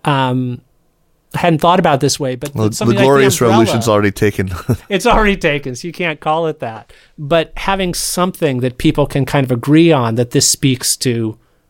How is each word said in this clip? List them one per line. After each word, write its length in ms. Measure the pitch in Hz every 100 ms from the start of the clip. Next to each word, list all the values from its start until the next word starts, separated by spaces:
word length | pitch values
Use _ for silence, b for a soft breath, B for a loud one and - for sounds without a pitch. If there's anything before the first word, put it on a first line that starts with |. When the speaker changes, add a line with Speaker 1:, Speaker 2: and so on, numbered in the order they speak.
| -
Speaker 1:
um, 540 | 135 131 127 127 120 _ _ _ _ _ _ _
I 60 | -
hadn't 220 | 175 156
thought 180 | 170 185
about 220 | 175 139
this 180 | 143 -
way, 160 | 135
but 180 | 127 143 117
Speaker 2:
Well, 160 | 107
Speaker 1:
something 240 | 110 214 -
Speaker 2:
the 80 |
glorious 300 | 135 139 135
Speaker 1:
like 40 | 120
the 60 |
umbrella, 160 | 120 110
Speaker 2:
revolution's 260 | 110 113 110
already 220 | 104 104
taken. 400 | - 104 - 95 87 -
<laughs> 180 | 123 -
Speaker 1:
it's 180 | 196 240
already 300 | 226 208 196
taken, 400 | 165 143 135 123
so 100 | 175
you 60 |
can't 260 | 156 175 151
call 300 | 156 160 160
it 100 | 151
that. 340 | 123 110 - b b -
But 360 | 143 165 156 -
having 380 | - 196 185
something 640 | 165 - - 180 185 156 127
that 160 | 127 -
people 280 | 156 147 139
can 180 | 139
kind 200 | 131 147
of 80 | 123
agree 400 | 123 139 151 170
on 240 | 147 117 113
that 160 | 120
this 160 | 143 -
speaks 480 | - 139 127 - -
to 420 | 131 117 113 135 _ _